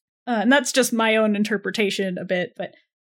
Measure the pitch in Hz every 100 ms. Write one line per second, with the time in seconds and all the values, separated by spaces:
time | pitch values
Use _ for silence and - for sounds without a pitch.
0 | _ _ - 233 202 277 254 - 247 226
1 | 220 220 220 208 214 208 196 190 208 185
2 | 196 180 180 185 170 - 185 - _ _